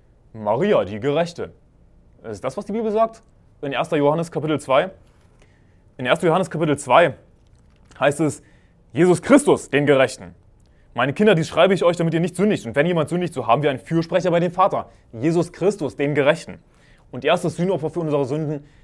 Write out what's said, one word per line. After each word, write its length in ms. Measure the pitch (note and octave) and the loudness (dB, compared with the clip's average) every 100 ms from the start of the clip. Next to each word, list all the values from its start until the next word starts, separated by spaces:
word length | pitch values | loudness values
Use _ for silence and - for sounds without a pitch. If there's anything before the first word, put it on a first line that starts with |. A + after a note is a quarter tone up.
| _ _ _ | _ _ _
Maria, 520 | A2+ G#2 A#2 G3+ D#3 | -8 -2 0 2 2
die 160 | F#2+ G#2 | 0 -4
Gerechte.“ 520 | C3 D3 E3+ - F2 - _ _ _ _ _ _ | -2 -2 -2 -6 -12 -14 _ _ _ _ _ _
Ist 220 | A2+ G2+ | -14 -10
das, 120 | B2+ G3+ | -8 -8
was 80 | |
die 80 | G#3 | -8
Bibel 200 | G#3+ A3 | -6 -4
sagt? 300 | G#3+ A3+ - _ _ _ _ | 0 -2 -4 _ _ _ _
In 120 | C#3+ | -8
erster 240 | B2+ C#3 D#3 | -6 -2 0
Johannes 340 | C#3+ D#3+ E3 | 2 0 -4
Kapitel 280 | D#3 D3+ D3+ | -6 -4 -4
zwei? 300 | - C3+ F3 - - _ _ _ _ _ _ _ _ - | 0 0 0 -6 -20 _ _ _ _ _ _ _ _ -8
In 80 | B2+ | -2
erster 220 | E3 F3 | 2 2
Johannes 200 | E3+ F3+ | 0 -2
Kapitel 300 | D#3+ D#3+ C#3+ | -2 -2 -2
zwei 360 | B2 C3+ F3 - _ _ _ _ _ _ _ - | 2 4 4 0 _ _ _ _ _ _ _ -2
heißt 220 | C#3 C#3+ | -2 0
es, 220 | D#3 - - _ _ _ _ | -2 -4 -12 _ _ _ _
„Jesus 280 | A#2 F3+ E3+ | 0 2 2
Christus, 480 | - F#3 G3 B2+ - | 4 4 6 2 2
den 160 | C#3 | 0
Gerechten. 520 | C#3+ C#3 B2 - F2+ - _ _ _ _ _ | 4 4 2 -2 -16 -20 _ _ _ _ _
Meine 180 | A#2 C3+ | -4 -2
Kinder, 220 | C3+ G#3 | 2 2
dies 140 | E3+ D#3+ | 2 0
schreibe 260 | - F#3 | 2 2
ich 100 | F#3 | 4
euch, 120 | E3+ E3+ | 2 0
damit 180 | E3 | 0
ihr 60 | D#3+ | 0
nicht 160 | F3+ - | -2 0
sündigt. 300 | G#3 F3 A2+ | 0 0 -2
Und 100 | A2+ | 0
wenn 100 | E3 | 0
jemand 220 | E3+ C#3+ | 0 -2
sündigt, 260 | F3 F3 | -4 -4
so 120 | D3+ A2+ | -4 0
haben 160 | B2 | 2
wir 80 | C#3+ | 2
einen 80 | C3 | -2
Fürsprecher 520 | - E3 E3 F3 F3 | -2 -2 0 -2 0
bei 100 | E3+ | 0
dem 120 | F3 | 0
Vater, 360 | F3 F#3+ B2 - - _ | 2 0 0 -6 -16 _
Jesus 400 | A2+ D3 E3+ E3+ | -6 -2 0 -2
Christus, 440 | - F3 G#3 C3 - | -2 -4 -2 -6 -4
den 180 | C#3+ | -2
Gerechten. 440 | D3+ C#3 E3 - F2+ _ _ _ _ _ | 2 2 0 -4 -18 _ _ _ _ _
Und 140 | B2+ | -4
er 100 | C3+ | 0
ist 100 | F3 | 0
das 120 | F3 - | -2 -2
Sühnopfer 340 | F3+ F3 D3+ | -2 -2 -4
für 100 | F3 | -6
unsere 240 | D#3+ C#3+ | -2 -2
Sünden, 400 | B2+ D3 D3+ D3 D3 _ | -2 -4 -4 -8 -12 _